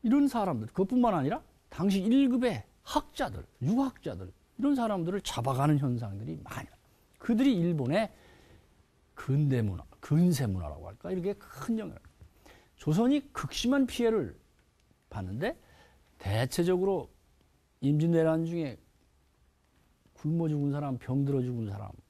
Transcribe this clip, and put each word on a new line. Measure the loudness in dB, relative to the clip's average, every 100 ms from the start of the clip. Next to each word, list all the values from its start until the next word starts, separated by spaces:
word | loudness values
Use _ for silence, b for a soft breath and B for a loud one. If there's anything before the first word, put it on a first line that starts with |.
이런 | 4 4 4
사람들. | 2 0 -2 -4
그것뿐만 | -2 0 2 2
아니라 | 2 0 -2 -8 _ _
당시 | -2 0 2
일 | 4 4 4
급의 | 2 0 -2 -8 _
학자들, | -4 -4 -4 -6 -6 -6 -14 _
유학자들, | 0 2 0 -4 -10 -8 -12 -16 _ _
이런 | 0
사람들을 | 2 0 0 -2 -4
잡아가는 | -4 -4 -2 2 4 4
현상들이 | 2 -2 -4 -8 -8 -10
많이 | -10 -12 -14
나요. | -18 _ _ _ _
그들이 | -2 2 4 4
일본의 | 2 2 0 0 -2 b b b b b b b _ _ _
근대 | -16 -2 0 2 2
문화, | 0 -4 -12 -20
근세 | -2 2 4 2 0
문화라고 | -2 -6 -10 -14
할까? | -14 -8
이렇게 | -6 -4
큰 | -6 -12 -14 -6 -4
영향을. | -4 -14 -20 _ -20 _ b b b _
조선이 | 0 2 4 2 0
극심한 | -8 -8 -4 0 2 2
피해를 | 2 2 2 -2 -8 _ _ _ _ _ _ _
봤는데, | -8 -6 -4 -6 -6 b b b b b _
대체적으로 | -4 -2 -2 0 0 2 2 -2 -6 _ _ _ _ _ _ _
임진왜란 | 0 2 4 4 4 2
중에 | 0 -4 -6 -8 _ _ _ _ _ _ _ _ _ _ _ _ _
굶어 | _ -2 0 0
죽은 | 0 0
사람, | -2 -4 -6
병들어 | -2 0 2 0
죽은 | -2 -4 -6
사람 | -6 -10 -14 _